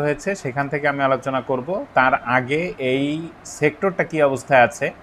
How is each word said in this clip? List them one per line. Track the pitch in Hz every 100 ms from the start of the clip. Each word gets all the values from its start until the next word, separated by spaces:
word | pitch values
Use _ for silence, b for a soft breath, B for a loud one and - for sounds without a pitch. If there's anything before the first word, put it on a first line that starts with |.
হয়েছে | 147 147 196 196
সেখান | 143 127 139
থেকে | 147 147
আমি | 139 139
আলোচনা | 135 135 131 123
করব। | 131 131 196 285 -
তার | 131 135 120 127
আগে | 123 151 175 - 131
এই | 131 143 151 165 - - -
সেক্টরটা | 147 151 196 185 170
কী | 156 147
অবস্থায় | 131 - 135 117
আছে | - 147 -